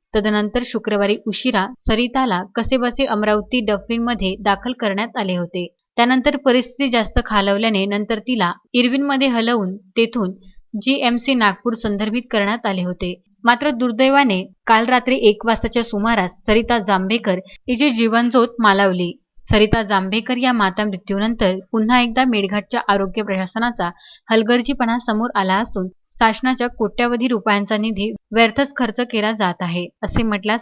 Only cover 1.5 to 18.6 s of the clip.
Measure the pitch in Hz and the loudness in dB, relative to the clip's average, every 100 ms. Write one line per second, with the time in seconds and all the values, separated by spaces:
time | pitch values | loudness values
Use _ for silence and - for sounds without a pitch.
1.5 | 214 196 254 - 220 240 262 262 180 190 | -2 -2 -4 -2 0 0 0 0 -2 -4
2.5 | - 220 262 240 233 269 214 214 214 208 | -6 -2 0 0 -2 -2 0 0 0 0
3.5 | 254 214 202 196 233 233 226 185 196 208 | -2 0 -2 -2 -4 -2 -2 -4 -2 -2
4.5 | 196 240 254 226 196 233 254 196 180 175 | -2 -2 -4 -4 -4 -4 -4 -4 -4 -4
5.5 | 180 175 _ _ - 240 262 269 285 269 | -6 -8 _ _ 0 2 2 2 0 2
6.5 | 247 247 - 277 233 214 - - 214 196 | 2 2 -2 0 0 0 -2 0 0 2
7.5 | 202 226 208 196 202 214 220 226 240 175 | 2 2 0 0 -2 -2 -4 -2 -2 -2
8.5 | - _ 247 247 269 285 269 269 233 226 | -4 _ 0 2 2 0 0 0 0 0
9.5 | 240 185 196 _ - 226 233 185 190 - | 0 -2 -6 _ 0 0 0 -4 -6 -16
10.5 | - - 214 254 277 254 240 254 254 208 | -20 -12 -6 0 0 0 0 0 2 2
11.5 | 190 233 226 220 202 214 233 240 220 202 | 0 -4 -4 -2 -2 -2 -4 -2 -2 0
12.5 | 233 226 190 180 180 180 180 _ _ 233 | -2 -2 -2 -4 -4 -6 -8 _ _ 0
13.5 | 240 294 240 247 220 262 277 269 190 190 | 2 2 0 -2 2 4 4 4 0 -4
14.5 | _ - 220 233 247 247 262 226 208 220 | _ 2 2 4 0 2 2 2 2 0
15.5 | 220 226 233 226 208 214 226 180 - - | -2 -2 -4 -4 -2 0 0 -2 -4 0
16.5 | 214 226 240 196 190 190 233 202 185 - | 0 2 0 2 0 0 -2 0 -2 -4
17.5 | - - 240 294 226 226 226 240 247 240 | -12 -4 0 2 2 2 2 2 2 2
18.5 | 240 | 2